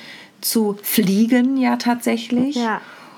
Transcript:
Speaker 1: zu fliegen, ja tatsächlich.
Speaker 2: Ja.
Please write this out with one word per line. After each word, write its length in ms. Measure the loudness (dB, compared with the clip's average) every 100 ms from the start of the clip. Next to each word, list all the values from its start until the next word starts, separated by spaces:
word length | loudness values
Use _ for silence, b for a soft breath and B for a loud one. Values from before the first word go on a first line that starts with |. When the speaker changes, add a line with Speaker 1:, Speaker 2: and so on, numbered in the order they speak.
| B B B B
Speaker 1:
zu 360 | -2 0 0 -2
fliegen, 760 | -2 0 2 4 4 4 2 2
ja 180 | 0 0
tatsächlich. 760 | 0 0 0 -2 -2 0 0 0
Speaker 2:
Ja. 260 | -2 -4 B B B